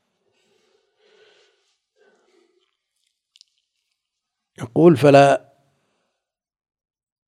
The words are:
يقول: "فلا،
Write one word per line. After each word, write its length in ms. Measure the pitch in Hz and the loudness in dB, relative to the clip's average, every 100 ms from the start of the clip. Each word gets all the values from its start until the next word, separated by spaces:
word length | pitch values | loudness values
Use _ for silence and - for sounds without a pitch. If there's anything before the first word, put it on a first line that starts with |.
| _ _ _ _ _ _ _ _ _ _ _ _ _ _ _ _ _ _ _ _ _ _ _ _ _ _ _ _ _ _ _ _ _ - - _ _ _ _ _ _ _ _ _ _ - | _ _ _ _ _ _ _ _ _ _ _ _ _ _ _ _ _ _ _ _ _ _ _ _ _ _ _ _ _ _ _ _ _ -20 -20 _ _ _ _ _ _ _ _ _ _ -20
يقول: 380 | 117 143 170 135 | -12 -2 0 0
"فلا، 560 | 143 139 139 139 - _ _ _ _ _ _ _ _ _ _ _ _ _ _ _ _ _ | 0 2 2 -2 -8 _ _ _ _ _ _ _ _ _ _ _ _ _ _ _ _ _